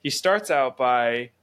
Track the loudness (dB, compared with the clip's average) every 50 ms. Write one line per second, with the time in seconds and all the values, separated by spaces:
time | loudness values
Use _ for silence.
0 | -8 -6 -6 -2 0 0 0 0 0 0 0 0 0 0 0 0 0 2 2 2
1 | 2 0 0 -2 -6 -8 _ _